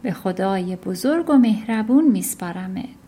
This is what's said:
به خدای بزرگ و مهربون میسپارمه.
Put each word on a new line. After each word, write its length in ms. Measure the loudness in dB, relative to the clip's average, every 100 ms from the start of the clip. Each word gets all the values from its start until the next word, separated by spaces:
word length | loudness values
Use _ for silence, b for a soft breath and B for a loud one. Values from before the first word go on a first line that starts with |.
به 100 | -6
خدای 640 | -6 -6 -2 -2 -2 -4 -8
بزرگ 540 | -8 -4 0 0 4
و 20 |
مهربون 720 | 4 6 2 -2 -4 2 4
میسپارمه. 800 | 4 2 -2 -8 -8 -8 -8 -8 -10 -16